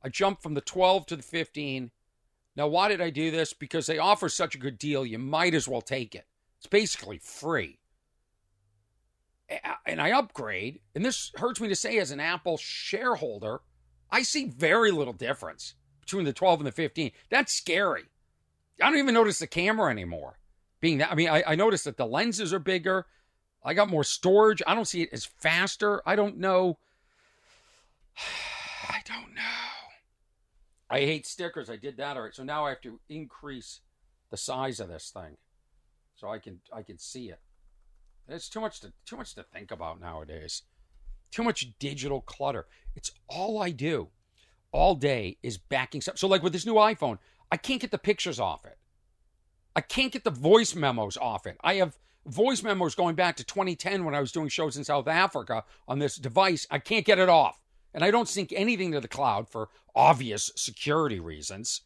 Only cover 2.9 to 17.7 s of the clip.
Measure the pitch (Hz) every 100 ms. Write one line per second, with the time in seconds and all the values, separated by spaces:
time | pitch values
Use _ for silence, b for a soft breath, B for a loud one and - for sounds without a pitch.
2.9 | 196 170 143 160 160 156 - 143 165 147
3.9 | 160 175 208 185 - 175 139 135 120 147
4.9 | 143 127 110 131 156 180 160 127 123 -
5.9 | 127 117 90 - _ _ _ - 202 214
6.9 | - 98 101 - - 147 156 80 _ _
7.9 | _ _ _ _ _ _ _ _ _ _
8.9 | _ _ _ _ _ _ - - - -
9.9 | 160 151 254 233 - 110 92 110 147 _
10.9 | - 233 - - - 240 214 220 185 -
11.9 | 226 160 139 156 175 180 160 - - -
12.9 | 208 254 190 139 104 107 120 _ _ _
13.9 | _ _ 240 262 311 254 123 156 208 226
14.9 | 170 131 95 123 139 82 80 - - _
15.9 | _ - 196 156 - 185 170 143 - 156
16.9 | - 147 b b 247 277 - -